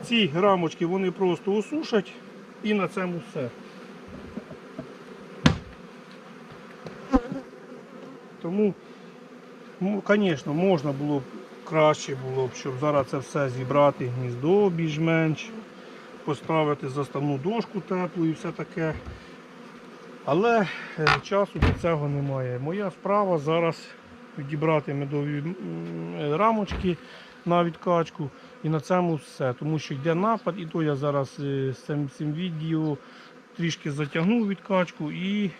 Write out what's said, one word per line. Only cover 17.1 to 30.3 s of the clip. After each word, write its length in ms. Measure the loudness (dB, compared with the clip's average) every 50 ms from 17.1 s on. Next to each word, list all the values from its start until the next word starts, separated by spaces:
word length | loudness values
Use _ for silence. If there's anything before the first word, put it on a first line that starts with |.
| -2 -2 0 0 0 0
дошку 420 | 0 0 0 0 -2 -2 -6 -8
теплу 460 | -4 -2 -2 -2 -2 -2 0 0 2
і 60 | 2
все 200 | 0 0 -4 -8
таке. 420 | -6 -6 -8 -8 -4 -2 -2 -2 -2 -4 -8 -12 -14 -14 -16 -18 -18 -18 -20 -20 -20 -20 -18 -18 -18 -18 -18 -18 -18 -18 -18 -18 -18 -10 -2
Але, 420 | 0 2 4 4 6 6 4 4 2 -2 -8 -10 -10 -6 2
е, 80 | 4 4 4 4
часу 360 | 0 0 2 2 2 2 2 2
до 220 | 4 4 4 2
цього 260 | 2 0 2 2 0 0
немає. 500 | 0 0 0 -2 -2 -2 -2 -2 -4 -4
Моя 320 | -4 -4 -2 -2 -4 -4
справа 480 | -6 -6 0 2 4 4 4 4 2 2
зараз 500 | 2 2 2 4 4 2 0 -2 -10 -18 -18 -20 -20 -20 -20 -20 -20 -14 -10 -10
відібрати 560 | -6 -4 -2 0 2 4 4 4 2 0 -2
медові, 440 | -2 -2 -2 -2 -2 0 0 -2 -2
м, 960 | -4 -4 -6 -6 -6 -8 -6 -6 -6 -6 -6 -6 -6 -6 -6 -4 -2 0 2
рамочки 600 | 4 4 4 4 4 0 -2 -4 -2 0 0 0 0 -4 -18 -18 -20 -20 -20 -20 -8 0
на 180 | 2 4 4 4
відкачку 680 | 2 0 -2 0 2 2 2 2 0 -4 -6 -6 -6 -6 -12 -20 -20 -18 -6
і 60 | -2 0
на 120 | 0 0
цьому 340 | 2 2 2 4 4 2 0
все. 380 | 0 -4 -10 -6 -2 -2 -2
Тому 260 | -2 -2 -2 0 0 0
що 160 | -2 -4 -6
йде 200 | -2 0 0 2
напад, 400 | 2 2 2